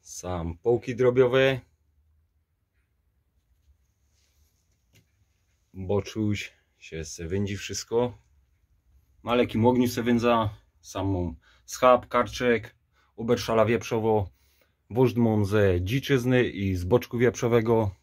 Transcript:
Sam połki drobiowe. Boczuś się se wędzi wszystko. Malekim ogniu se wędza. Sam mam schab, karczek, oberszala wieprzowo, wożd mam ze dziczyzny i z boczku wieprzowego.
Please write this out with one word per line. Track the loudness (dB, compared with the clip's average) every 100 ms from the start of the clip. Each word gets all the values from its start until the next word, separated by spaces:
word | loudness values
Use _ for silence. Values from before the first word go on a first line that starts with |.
Sam | -18 -14 -8 -6 -6 -6
połki | -2 -2 -2 0
drobiowe. | 0 4 4 4 2 0 -8 _ _ _ _ _ _ _ _ _ _ _ _ _ _ _ _ _ _ _ _ _ _ _ _ _ _ _ _ _ _ _ _ _ _ _ _ _ _ _ _
Boczuś | -14 -2 -2 -2 -4 -2 -2 -6 _ _ _
się | -16 -12
se | -12 -12 -6
wędzi | -4 -4 -6
wszystko. | -10 -12 -6 -2 -2 -6 _ _ _ _ _ _ _ _ _ _
Malekim | -2 0 2 2 2
ogniu | 4 2
se | 0
wędza. | 0 2 2 2 0 -6 _ _
Sam | -14 -6 -4
mam | -2 -4 -8 _ _ _
schab, | 0 4 4 2
karczek, | -2 -2 -4 -2 -2 -4 _ _ _ _ -12
oberszala | -2 -2 0 2
wieprzowo, | 2 2 -2 -4 0 0 -2 _ _ _ _ _ _
wożd | 2 2 4
mam | 2 2
ze | 2 2 4 2
dziczyzny | 0 -4 0 0 2 2 0
i | -2 -4 -2
z |
boczku | 0 0 0 0
wieprzowego. | 0 0 0 2 2 0 0 -6